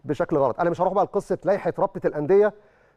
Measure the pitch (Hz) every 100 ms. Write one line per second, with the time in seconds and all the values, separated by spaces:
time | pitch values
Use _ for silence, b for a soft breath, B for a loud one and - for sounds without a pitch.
0 | 131 147 170 151 135 - 170 170 185 196
1 | 175 202 - 190 160 196 175 156 196 180
2 | 165 151 151 196 208 - b b b